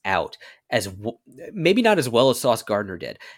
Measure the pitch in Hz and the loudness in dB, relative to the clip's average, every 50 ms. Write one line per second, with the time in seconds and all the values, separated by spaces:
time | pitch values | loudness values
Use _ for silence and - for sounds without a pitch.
0 | - 95 95 90 76 - - - - - - _ _ - - 117 98 101 92 95 | -4 -2 -2 -2 -2 -4 -8 -18 -20 -20 -20 _ _ -4 -2 -2 -2 -4 -8 -10
1 | 104 113 - _ _ _ - 127 127 - - 202 156 170 196 240 240 220 214 175 | -10 -10 -10 _ _ _ -20 -20 -18 -14 -6 0 2 2 2 4 4 4 4 2
2 | 135 123 113 117 131 135 120 - - 127 113 113 - - 104 101 104 95 92 80 | 2 2 4 4 4 4 4 2 2 0 0 0 0 -2 -2 -2 -4 -4 -10 -10
3 | 71 58 53 - - - - | -10 -12 -12 -14 -18 -20 -20